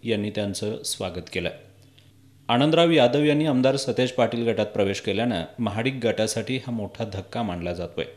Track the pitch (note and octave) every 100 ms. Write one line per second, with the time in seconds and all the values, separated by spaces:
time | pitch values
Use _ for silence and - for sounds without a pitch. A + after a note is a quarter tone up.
0 | A#2 G#2 G#2 G#2 G2+ G2 G#2+ - - -
1 | F#2+ F2 - F#2 F2 - - - - _
2 | _ _ - _ - A#2+ D3+ D#3+ E3+ D#3
3 | B2+ C#3+ D3+ D3 D#3 B2+ C3 C#3 - A2+
4 | B2+ - A2+ A#2 A#2 G#2+ G#2 G#2 G2 G2
5 | G#2+ G2 B2 F#2 D#2 - G#2+ G2+ C3 C3+
6 | A#2 - A2 A2+ G#2 B2+ - A#2 G2+ -
7 | G#2+ F#2+ - A#2 G#2+ F2 F2 F2 - -
8 | -